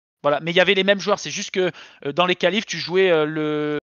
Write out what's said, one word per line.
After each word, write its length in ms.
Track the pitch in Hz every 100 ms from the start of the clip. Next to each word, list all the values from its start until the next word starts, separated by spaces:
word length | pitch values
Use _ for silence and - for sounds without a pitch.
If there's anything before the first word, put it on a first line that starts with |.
| _ _
Voilà, 180 | 143 147
mais 100 | 160
il 40 | 175
y 40 |
avait 140 | 180
les 100 | 196
mêmes 160 | 190 202
joueurs. 180 | 175 196
C'est 120 | 151
juste 200 | 147 -
que, 200 | 190 180 - - - 139
euh, 60 |
dans 120 | 143 175
les 80 |
qualifs, 300 | 180 175 208 -
tu 120 | 170
jouais, 320 | 143 185 190
euh, 160 | 160 151
le, 520 | 156 151 151 151 147